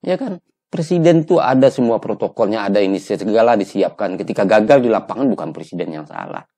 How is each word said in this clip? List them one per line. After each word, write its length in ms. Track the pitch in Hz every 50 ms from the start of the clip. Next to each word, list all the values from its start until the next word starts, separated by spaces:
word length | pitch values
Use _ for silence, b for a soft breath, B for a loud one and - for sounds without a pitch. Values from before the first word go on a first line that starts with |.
| -
ya 160 | - 180 180
kan? 240 | 262 247 190 175 _ _ _ _ _ _
Presiden 560 | - - 165 151 185 175 160 170 170 165 156 -
tuh 160 | 185 160 -
ada 240 | 123 131 131 131 135
semua 320 | - - 127 117 113 107
protokolnya, 640 | - 110 107 - 113 98 - - 113 101 107 113 101
ada 160 | 98 98 104
ini 160 | 101 95 98
segala 640 | 92 - - 104 92 98 101 104 113 113 120 120 107
disiapkan. 560 | 98 - - 98 92 85 - - 107 92 92
Ketika 320 | 92 101 - 101 - 107 95
gagal 320 | 107 107 107 110 143 139
di 80 | 123 117
lapangan 400 | 110 98 - - 92 110 135 135
bukan 240 | 101 - 82 80
presiden 400 | 78 80 82 - - 85 85 82
yang 160 | 80 78 78 -
salah. 400 | - 50 50 - - - - _ _